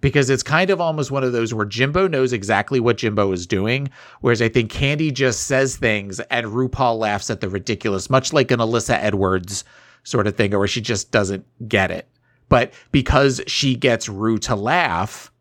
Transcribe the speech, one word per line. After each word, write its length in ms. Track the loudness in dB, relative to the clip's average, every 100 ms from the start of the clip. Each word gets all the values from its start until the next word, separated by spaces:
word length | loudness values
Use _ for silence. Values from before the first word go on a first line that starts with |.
Because 280 | 2 2 2
it's 140 | 0
kind 260 | 2 0 2
of 140 | 2
almost 280 | 0 -2 -2
one 140 | -2
of 80 | 0
those 220 | 0 -2
where 100 | -2
Jimbo 440 | -4 0 0 2 0
knows 260 | 2 0
exactly 440 | 0 0 0 2 0
what 200 | 0 0
Jimbo 340 | 0 0 0
is 140 | 0 -2
doing, 420 | -2 0 -2 -4 -10 -20 -2
whereas 220 | 0 2
I 80 | 4
think 200 | 2 0
Kandi 400 | 0 0 0 -2
just 320 | 2 0 0 -2
says 300 | 0 0 0
things 440 | 0 0 -4 -10
and 260 | -4 -4 -2
RuPaul 500 | -2 -2 0 0 0
laughs 320 | -2 -2 -4
at 100 | -6
the 80 | -4
ridiculous, 640 | -6 -4 -4 -2 -2 0
much 220 | 0 2
like 180 | 0 2
an 100 | 2
Alyssa 380 | 2 0 0 0
Edwards 640 | 0 0 0 0 -2 -10 -12 -20 -20 _
sort 240 | -4 0 0
of 100 | 0
thing, 140 | 2
where 180 | 2 0
she 140 | -2
just 280 | -4 -4 0
doesn't 360 | 0 0 -4 -10 _ -2
get 240 | 0 0
it. 160 | -2 -12 _ _ _ _
But 240 | 2 2 -6 _
because 480 | 0 4 4 4 2 -4
she 280 | -2 0 2
gets 300 | 2 0 -2
Ru 300 | -4 -2 -2
to 140 | -2
laugh 760 | -4 0 0 0 -2 -4 -8 -20 _